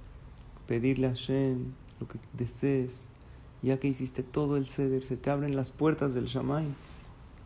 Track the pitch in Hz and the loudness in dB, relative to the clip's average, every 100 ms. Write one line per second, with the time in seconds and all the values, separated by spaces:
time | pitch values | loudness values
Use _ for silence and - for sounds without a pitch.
0 | - - - - - - - 117 123 131 | -14 -16 -16 -16 -16 -14 -2 2 4 4
1 | 131 123 - 135 135 127 123 131 - - | 4 2 0 2 4 2 -2 -8 -16 -10
2 | - - - 120 120 - 139 139 127 - | -8 -8 -10 -4 -4 0 2 4 2 -4
3 | - - - - - - 127 131 143 131 | -12 -16 -18 -18 -18 -2 2 4 2 0
4 | 131 - 131 - 147 143 135 - 135 131 | -2 -4 -2 0 4 2 2 2 2 2
5 | 131 123 - 143 147 135 127 - 151 156 | 0 -2 2 2 2 2 0 2 4 4
6 | 143 123 120 131 127 147 156 135 - - | 2 2 0 0 0 2 0 -4 -10 -16
7 | - - - - | -16 -16 -18 -18